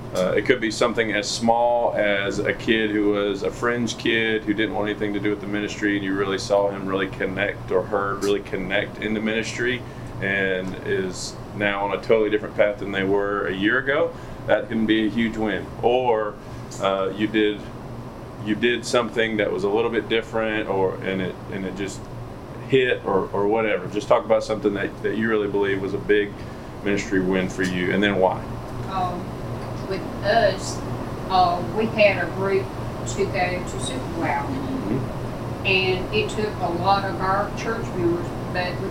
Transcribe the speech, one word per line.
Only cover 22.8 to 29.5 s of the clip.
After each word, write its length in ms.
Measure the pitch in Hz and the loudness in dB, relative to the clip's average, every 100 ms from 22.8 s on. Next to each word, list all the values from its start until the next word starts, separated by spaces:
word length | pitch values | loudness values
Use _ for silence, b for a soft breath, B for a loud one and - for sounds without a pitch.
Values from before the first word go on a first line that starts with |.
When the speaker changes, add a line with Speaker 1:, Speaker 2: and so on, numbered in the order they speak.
| 127 - 101 | 4 2 2
Speaker 1:
or, 220 | 95 87 | 0 0
or 140 | 101 101 | 0 2
whatever. 400 | 113 107 92 90 | 2 2 0 -2
Just 200 | 104 - | -4 2
talk 160 | - | 2
about 200 | 107 110 | 4 2
something 320 | - 104 101 101 | 2 0 0 0
that, 260 | 98 - | -2 -4
that 160 | 104 101 | -2 0
you 100 | 113 | 2
really 220 | 110 101 | 2 2
believe 320 | 101 98 98 | 2 0 0
was 140 | 95 98 | -2 -2
a 20 | |
big 340 | - 104 101 - B B B - 98 | 2 2 2 -4 B B B -6 -2
ministry 340 | 101 - 95 | -2 2 2
win 300 | 92 95 92 | 4 2 0
for 140 | - | -2
you, 280 | 92 90 90 | -2 0 2
and 100 | 95 | 4
then 160 | 101 95 | 4 4
why. 200 | 92 90 - - - - - | 4 2 -4 -8 -8 -8 -4
Speaker 2:
Um, 280 | 370 359 349 - - - | -2 -2 -4 -6 -8 -8